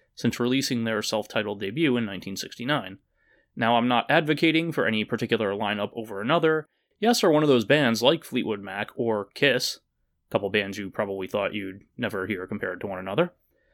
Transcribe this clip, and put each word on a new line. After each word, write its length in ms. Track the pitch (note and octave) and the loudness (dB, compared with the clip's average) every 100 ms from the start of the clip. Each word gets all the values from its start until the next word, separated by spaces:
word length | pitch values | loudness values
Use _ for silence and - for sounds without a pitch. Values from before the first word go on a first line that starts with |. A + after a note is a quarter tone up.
| _ - | _ -4
since 240 | A#2+ - | -2 0
releasing 420 | A#2+ C3 C3 B2 | 0 0 0 -2
their 180 | A2+ A2 | -2 -2
self-titled 600 | A2 A2 G#2 A#2 G#2 G2+ | -2 -4 -2 -4 -4 -4
debut 360 | G2+ C3 E3 A#2+ | -6 0 2 2
in 80 | |
nineteen 320 | A2 F#2+ - G2 | 0 -6 -8 -8
sixty-nine. 600 | - - A#2+ D3 F#2+ F#2+ _ _ _ _ _ | -10 -8 -4 -4 -4 -14 _ _ _ _ _
Now, 220 | - A#2 A#2 | -2 2 2
I'm 100 | A#2+ | 4
not 240 | A#2+ - | 2 2
advocating 640 | D3 D#3 D#3 E3 D#3+ E3 | 0 2 2 2 2 0
for 120 | D3 | -2
any 200 | G2+ A2 | 0 0
particular 480 | G#2 A#2 A#2 A2+ G#2+ | -2 -2 0 0 0
lineup 380 | G2+ G#2+ G#2 G#2 | -2 -2 -2 -4
over 260 | - A2 G2 | -6 -10 -6
another. 460 | A2 E3 D#3+ D#3 D3+ _ _ - | 0 2 2 0 -4 _ _ -2
Yes 240 | G#3+ A#3+ | 0 4
are 80 | G3 | 4
one 140 | D3+ | 6
of 40 | D3+ | 6
those 160 | B2+ | 4
bands 380 | G#2+ D3 C3 A2+ | 6 4 4 4
like 220 | A#2+ E3 | 4 4
Fleetwood 380 | - B2+ - G#2 | 0 -4 -2 -4
Mac 280 | G2 G2 G#2+ - | -6 -6 -6 -2
or 300 | A#2 G#2+ G2 | 0 0 -2
Kiss, 440 | - C#3+ B2+ - - _ _ _ _ _ | 0 2 2 0 -8 _ _ _ _ _
a 40 | |
couple 180 | A2 G2 | -2 0
bands 280 | G#2+ G2 G2 | 0 -2 -6
you 120 | G2 | -8
probably 380 | - G2+ G2 F#2+ | -4 -4 -4 -4
thought 260 | G#2 G2+ | -2 -2
you'd 300 | G2 F#2+ F#2+ _ - | -4 -8 -12 _ -6
never 300 | A#2 G2 F#2+ | -4 -2 -4
hear 220 | G2 F#2 | -4 -6
compared 320 | G2+ F#2+ F#2 | -6 -6 -6
to 80 | G#2 | -6
one 100 | F#2 | -8
another, 340 | F#2 G2+ F3 _ _ _ _ | -4 0 0 _ _ _ _